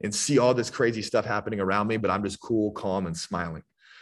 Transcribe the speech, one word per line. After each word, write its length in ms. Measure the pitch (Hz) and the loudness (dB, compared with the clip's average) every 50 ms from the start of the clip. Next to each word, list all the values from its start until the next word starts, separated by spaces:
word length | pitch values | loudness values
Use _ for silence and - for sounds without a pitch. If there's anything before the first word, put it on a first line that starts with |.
and 140 | - 104 101 | -6 -4 -4
see 240 | - - - 143 127 | -2 0 4 4 6
all 140 | 120 123 127 | 6 6 4
this 160 | 120 113 - | 4 0 -2
crazy 320 | - - 127 117 113 113 | -2 0 0 2 2 -2
stuff 240 | 101 - - 113 104 | -4 0 0 0 0
happening 340 | - 107 104 - 107 107 101 | 0 -2 -2 -2 -2 -2 -2
around 280 | 95 92 95 104 104 107 | 0 2 2 2 2 0
me, 100 | 113 110 | 0 0
but 120 | 110 95 | 0 0
I'm 140 | 92 101 104 | 0 0 -2
just 160 | 98 98 - | -4 -6 -6
cool, 320 | - - 120 110 104 107 | -4 -2 0 0 0 0
calm, 340 | 107 - - 101 92 98 92 | -2 -4 -4 -2 -2 -2 -2
and 120 | 85 82 82 | -4 -6 -8
smiling, 460 | - - 95 87 85 82 80 80 - _ _ _ _ _ - - | -8 -6 -4 -4 -4 -6 -8 -10 -14 _ _ _ _ _ -20 -20